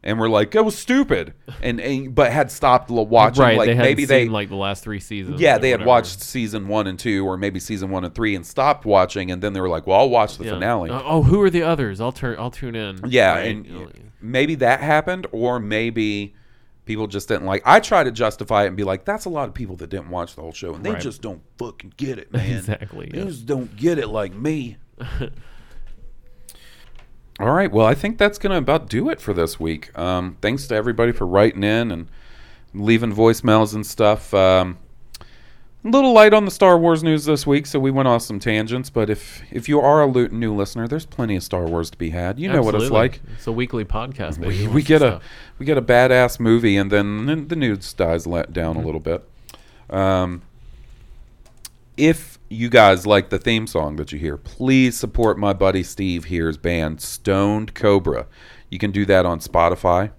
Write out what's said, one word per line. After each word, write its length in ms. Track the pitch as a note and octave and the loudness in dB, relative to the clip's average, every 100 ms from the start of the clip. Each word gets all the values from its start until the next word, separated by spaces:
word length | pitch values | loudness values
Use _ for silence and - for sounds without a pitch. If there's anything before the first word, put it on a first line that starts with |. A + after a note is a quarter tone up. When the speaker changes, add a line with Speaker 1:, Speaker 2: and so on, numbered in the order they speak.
Speaker 1:
and 140 | - A2 | -6 -2
were 120 | A2+ | 2
like, 260 | G#2+ G#2+ G#3+ | 2 2 2
"It 80 | A3 | 0
was 100 | G#3 | -2
stupid," 580 | - C4 C#4 G#2+ D#2+ - - | -2 0 2 -2 -4 -14 -20
Speaker 2:
<laughs> 140 | - | -8
Speaker 1:
and, 180 | B2 A#2+ | -6 -4
and 340 | C3 C3+ C3+ C3 | -4 -6 -2 2
but 160 | C3 | 2
had 180 | C#3 - | 2 -2
stopped 400 | - C#3 B2+ - | 0 2 2 2
l-, 160 | A#2 G#2+ | -2 4
watching. 360 | A2+ G#2+ B2 | 6 6 6
Speaker 2:
Right, 140 | B2+ A2 | 6 6
Speaker 1:
Like, 100 | A2 | 4
Speaker 2:
they 80 | A#2+ | 4
hadn't 140 | A#2+ | 2
Speaker 1:
maybe 140 | D3+ C3 | 2 2
they 180 | C3 | 2
Speaker 2:
seen, 80 | A#2 | 2
like, 160 | A2 G2+ | -4 -6
the 60 | G2 | -6
last 280 | G2 G2 | -6 -6
three 180 | - G2+ | -10 -12
seasons 380 | - G#2 F#2 C#3+ | -10 -10 -8 0
Speaker 1:
Yeah, 180 | D#3 A#2 | 2 4
Speaker 2:
or 20 | |
Speaker 1:
they 100 | C3 | 2
had 120 | A2+ | 2
Speaker 2:
whatever. 60 | F#2+ | 4
Speaker 1:
watched 320 | A#2+ G#2+ F#2 | 4 2 -12
season 460 | - C3 A2 G#2+ G2 | -10 -6 -6 -6 -4
one 180 | G#2+ G2 | -4 -4
and 100 | F#2 | -6
two, 300 | A#2+ G2 F#2+ | -4 -2 -2
or 100 | F#2 | -4
maybe 220 | G2+ F#2 | -6 -6
season 320 | - G#2 F#2+ | -8 -8 -6
one 120 | F#2+ F2+ | -6 -6
and 100 | - | -4
three, 200 | A2 G2 | -4 -4
and 80 | |
stopped 420 | E2+ - C3+ - G#2+ | -6 -2 0 0 2
watching, 440 | G2 F#2 G2+ F2+ | 2 2 -2 -6
and 140 | F2+ | -4
then 80 | G#2 | -6
they 60 | G2 | -4
were 100 | F#2 | -4
like, 160 | E2 F2 | -4 2
"Well, 140 | G2 | 4
I'll 100 | C3 | 4
watch 280 | A#2+ G#2+ - | 2 0 -4
the 60 | F2+ | -10
Speaker 2:
Yeah. 80 | |
Speaker 1:
finale." 360 | F#2 G2+ A#2 E2 | -6 -2 -2 -4
Speaker 2:
Uh, 120 | B2+ | -8
oh, 200 | C3+ D#3+ | -2 2
who 180 | C3 G3 | 4 4
are 60 | G3 | 4
the 100 | E3+ | 2
others? 380 | D#3+ D#3+ A#2 F#2+ | -2 -2 -4 -4
I'll 120 | A#2 | -8
turn, 240 | B2 B2+ E2+ | -6 -8 -8
I'll 100 | A#2+ | -10
tune 260 | - C3 A2+ | -10 -10 -10
in. 260 | G#2 F#2 A#2 | -10 -10 0
Speaker 1:
Yeah, 280 | B2+ F#2+ | 4 4
Speaker 2:
Right? 140 | E2+ G#2 | 2 -4
Speaker 1:
and 200 | G#2+ - | -8 -12
Speaker 2:
Uh, 220 | F2 F#2 - A2 _ | -18 -18 -20 -20 _
Speaker 1:
maybe 340 | A2 B2+ D3 D#3 | -6 -2 -2 0
that 240 | A#2+ C3 | 2 2
happened, 480 | C#3+ D3+ D3+ F3+ - | 2 0 0 -8 -8
or 260 | A2+ A#2+ B2 | -4 -2 -2
maybe 720 | G#2 G#2+ A#2 A2+ G#2+ G#2 G2+ - _ _ _ _ - | -4 -4 -2 -2 -4 -4 -10 -16 _ _ _ _ -10
people 200 | G#2+ G#2+ | -8 -6
just 220 | G2 - | -8 -4
didn't 180 | G2+ F#2 | -4 -2
like. 160 | G2 B2+ | -2 6
I 140 | G3+ | 4
try 220 | - F#3+ C3 | 6 0 0
to 60 | |
justify 520 | A2+ A2+ - G#2 G#2+ | -2 -4 -4 -2 0
it 40 | G2+ | 0
and 100 | F#2 | -2
be 80 | G2 | -4
like, 180 | F#2+ - | -4 -6
"That's 200 | G#3+ F#3 | -8 -6
a 40 | |
lot 200 | D#3 B2 | -8 -8
of 40 | |
people 220 | F#2 G#2 F2+ | -10 -12 -12
that 140 | E2+ | -12
didn't 180 | F#2+ D#2 | -12 -8
watch 260 | F2 E2+ - | -10 -10 -12
the 60 | |
whole 120 | E2 | -16
show, 200 | - F2+ | -14 -12
and 100 | D#2+ D#3 | -10 -8
they 60 | |
Speaker 2:
Right. 80 | G#3+ | -8
Speaker 1:
just 200 | C#3+ G#2 | -8 -12
don't 200 | A2+ F#2 _ _ | -14 -14 _ _
fucking 340 | A#2 - F#2+ - | -14 -14 -20 -10
get 200 | C3+ A2+ | -10 -8
it, 140 | - | -6
Speaker 2:
<laughs> 0 | |
Speaker 1:
man. 240 | A#2+ G#2 A#2+ | -6 -4 -6
Speaker 2:
Exactly, 520 | - G2+ G2 - E2 | -6 -8 -8 -16 -12
Speaker 1:
They 80 | - | -10
Speaker 2:
yeah. 60 | G3 | -10
Speaker 1:
just 200 | C3+ A#2 | -10 -6
don't 300 | C3+ A#2+ G#2 | -6 -6 -2
get 240 | D3+ D#3+ | -2 -2
it 80 | A2+ | -4
like 260 | G#2+ G2 | -6 -6
me." 440 | F#2+ C#3+ D#3 A#2+ G#2 - - | -6 -6 -6 -8 -14 -20 -18
Speaker 2:
<laughs> 160 | A#2+ - B2+ - - - - - - - - - - - - - - - - - - - - - | -10 -8 -8 -12 -18 -20 -18 -14 -14 -14 -18 -20 -20 -20 -20 -20 -20 -20 -20 -20 -20 -20 -20 -6
Speaker 1:
All 120 | G2+ | -2
right, 200 | D#3+ G3 | 0 2
well, 140 | G#2 A2 | 4 4
I 80 | C#3 | 2
think 220 | G3+ A3+ | -2 0
that's 180 | G#3 G3+ | 0 0
gonna 200 | G3+ F#3 | -2 -2
about 300 | C3 D3+ G2+ | 0 -2 0
do 220 | G#2+ C4+ | -4 -2
it 100 | - | -4
for 140 | - | -4
this 260 | F2 E2 - | -2 -2 -2
week. 380 | D#2+ D#2 - - | -6 -6 -10 -8
Um, 400 | F2 F2+ F#2 F2+ | -4 -4 -4 -6
thanks 260 | G2+ C3+ - | -4 -4 -4
to 80 | A2 | -2
everybody 360 | A2+ A#2 A#2 | -2 0 0
for 140 | A#2 F#2 | 0 2
writing 380 | F#2+ G#2+ - | 4 4 2
in 280 | G2+ A2 A#2 | 0 0 -2
and 160 | E2+ E2+ - - - - - - | -6 -10 -16 -20 -20 -20 -20 -16
leaving 380 | G2 G#2 A2+ A#2 | -4 2 2 2
voicemails 600 | G2+ A2+ A2+ A#2+ A2 G#2+ | 4 4 4 2 2 2
and 100 | G#2+ G#2 | -2 -10
stuff. 460 | - G#2 G#2+ - | 0 2 2 0
Um, 440 | G2+ F#2+ F#2 F#2 F2+ - - - - - - - - - - | 2 4 4 0 -8 -18 -20 -20 -20 -20 -20 -20 -20 -20 -12
a 40 | A3 | 2
little 240 | C4 C4+ | 4 6
light 200 | A3+ G#3+ G#3+ | 8 8 8
on 100 | G3+ | 2
the 60 | |
Star 260 | - F#3+ E3+ | 4 6 6
Wars 240 | E3 D#3+ | 4 2
news 220 | E3 D#3 D3 | 2 0 0
this 220 | D3 C#3+ | 0 2
week, 180 | C#3+ C#3+ | 0 0
so 140 | C#3+ | -2
we 100 | C3+ | 0
went 180 | C3+ C3 | 2 2
off 140 | A#2 | 2
some 180 | - G#2 | 0 -6
tangents. 520 | A#2 G#2+ A2 B2 C3 | -2 -2 -2 -6 -4
But 180 | - G#2+ | -2 -2
if, 320 | G#2 - - - | -2 -6 -20 -10
if 180 | - A#2 | -10 0
you 120 | D3 | 2
are 240 | C3+ D3+ | 4 4
a 20 | D3 | 4
lo-, 220 | B2 A#2+ | 2 0
new 260 | A2+ A2+ G#2 | -2 -4 -2
listener, 320 | G2 A#2 A#2 | -4 -4 -6
there's 200 | D3+ D#3+ | -6 -8
plenty 280 | - A#2 F#2+ | -6 -4 -4
of 60 | |
Star 240 | - F#2 E2+ | -4 -4 -2
Wars 240 | E2+ E2 | -2 -4
to 80 | - | -6
be 140 | E2+ | -6
had. 260 | E2+ F2 A2+ | -4 -6 -6
You 100 | F#3 | -2
know 120 | D3 | 0
what 140 | A2 G#2+ | 2 0
it's 80 | |
Speaker 2:
Absolutely. 160 | A#2 A2 | 2 2
Speaker 1:
like. 220 | B2+ - - G#2+ | 0 -2 -14 -10
Speaker 2:
It's 120 | - | -6
a 40 | |
weekly 340 | A2+ B2 A#2 G#2 | -6 -4 -6 -4
podcast, 540 | G#2+ B2+ C3+ E2+ D#2+ | -6 -6 -8 -8 -6
baby. 180 | G2+ F#2+ | -4 -4
Speaker 1:
We, 40 | G#2+ | 0
Speaker 2:
Lots 100 | C3 | 0
Speaker 1:
we 60 | |
Speaker 2:
of 60 | D3 | 4
Speaker 1:
get 140 | D#3 | 4
a, 40 | C3 | 4
Speaker 2:
stuff. 160 | F2+ - - - - | 0 -12 -20 -20 -10
Speaker 1:
we 80 | C#3 | -2
get 120 | C#3+ | -2
a 20 | |
badass 580 | A#2 A#2+ B2+ B2+ B2 - | 4 4 6 6 4 2
movie, 380 | A2+ A#2 A#2 G2 | 2 4 4 2
and 140 | G2 | 2
then 340 | G2+ G2+ G#2 B2 | 2 0 -4 -4
the, 100 | D#3+ | -4
the 180 | D3+ E3 | -4 -2
news 360 | C3 G2+ - | -2 -2 -8
dies 340 | - E2+ E2 E2 | -4 -2 -2 -2
le-, 180 | E2+ - | -6 -4
down 300 | E2+ D#2+ D#2+ | -4 -4 -4
Speaker 2:
Mm-hmm. 80 | |
Speaker 1:
a 20 | D#2+ | -4
little 140 | D#2 | -6
bit. 260 | D#2 E2+ - - - - - _ - | -4 -6 -8 -20 -20 -20 -20 _ -8
Um, 540 | F#2+ F#2+ F#2 F2+ F2 - - - - - - - - - _ - - - _ _ - | -2 0 2 -2 -6 -14 -20 -20 -20 -20 -20 -20 -20 -20 _ -20 -20 -20 _ _ 0
if 400 | D#3 D#3+ - - - | 2 2 -4 -20 -14
you 200 | A2+ A#2 | -6 4
guys 380 | A#2 G#2 F#2+ G#2 | 8 8 8 4
like 220 | G2+ F#2+ | 4 4
the 100 | F#2+ | -4
theme 260 | - A2+ A2 | 0 -2 -2
song 300 | E2 D2+ D2+ | -4 -4 -6
that 160 | D2 | -10
you 80 | D2+ | -8
hear, 180 | D#2+ C#2+ | -8 -8
please 600 | - - B2+ C3 B2+ A#2 | -14 -6 2 4 4 0
support 400 | A2 - A2+ G2+ | -4 0 2 2
my 120 | G2+ | 0
buddy 280 | F#2+ F#2+ F#2 | 2 2 0
Steve 420 | F2 - F#2+ F2 D#2 | -4 -6 -4 -4 -4
here's 320 | F2 E2 D2+ | -4 -2 -2
band 440 | E2+ E2+ D#2 D#2 | -2 -2 -2 -6
Stoned 720 | - - - G2 G2+ G#2+ A2 | -12 -8 -2 0 2 0 -6
Cobra. 540 | - G#2+ G2+ E2+ A#1+ - - - - - | 0 2 4 2 -4 -8 -18 -20 -20 -16
You 80 | F2+ | -6
can 140 | G#2 | -4
do 140 | G2 G2 | -2 2
that 180 | F#2+ F2+ | 4 4
on 140 | D#2+ | -2
Spotify 720 | - F2 E2+ F2 F#2 F2 G#2 | -2 2 2 2 0 0 -2